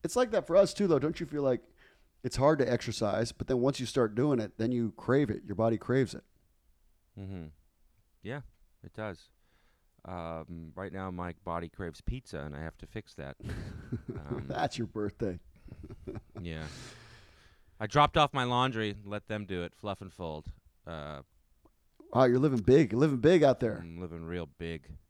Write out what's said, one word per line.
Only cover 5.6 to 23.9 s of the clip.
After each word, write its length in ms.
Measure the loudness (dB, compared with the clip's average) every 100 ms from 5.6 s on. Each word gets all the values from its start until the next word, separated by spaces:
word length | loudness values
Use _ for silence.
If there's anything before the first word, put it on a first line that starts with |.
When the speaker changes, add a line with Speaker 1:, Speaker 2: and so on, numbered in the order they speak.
| 2 0
Speaker 1:
craves 360 | 0 2 2
it. 80 | -4 _ _ _ _ _ _ _ _ _ -14
Speaker 2:
Mm-hmm. 260 | -10 -10 -12 -16 _ _ _ _ _ _
Yeah, 180 | -14 -12 -14 _ _ _
it 80 | -18
does. 380 | -10 -10 -10 _ _ _ _ _ _ _ _
Um, 680 | -14 -10 -8 -10 -12 -14 -14
right 180 | -12 -12
now, 180 | -8 -8
my 240 | -8 -8 -10
body 260 | -8 -6 -8
craves 320 | -10 -12 -8
pizza, 380 | -8 -8 -10 -10
and 140 | -8
I 60 | -8
have 160 | -10 -12
to 80 | -14
fix 280 | -14 -14
that. 220 | -14 -14 -12
Speaker 1:
<laughs> 40 | -10 -10 -10 -14 -10 -10 -10 -12 -8
Speaker 2:
Um, 140 | -8 -6
Speaker 1:
That's 280 | -4 -4 -4
your 80 | -8
birthday. 520 | -4 -6 -4 -6 -6 -14 -20 -20 -18 -16
<laughs> 540 | -14 -12 -14 -14 -12
Speaker 2:
Yeah. 220 | -10 -8 -10 -12 -18 -20 -20 -20 -20 -20 -20 _ _ -10
I 80 | 0
dropped 300 | 4 4 4
off 160 | 2
my 100 | 2
laundry. 520 | 0 2 2 0 -4 -4
Let 220 | -8 -10 -6
them 180 | -8 -4
do 160 | -6
it. 100 | -6
Fluff 260 | _ -8 -8
and 100 | -10
fold. 340 | -10 -8 -8 -12 -16 _ _ -14
Uh, 340 | -12 -10 -14 -16 _ _ _ _ _ _ _ -2
Speaker 1:
Wow, 120 | 4
you're 140 | 6 6
living 200 | 4 4
big. 320 | 8 8 8
You're 80 | 4
living 180 | 4 6
big 240 | 6 8
out 180 | 6 4
there. 180 | 0 -4
Speaker 2:
I'm 180 | -10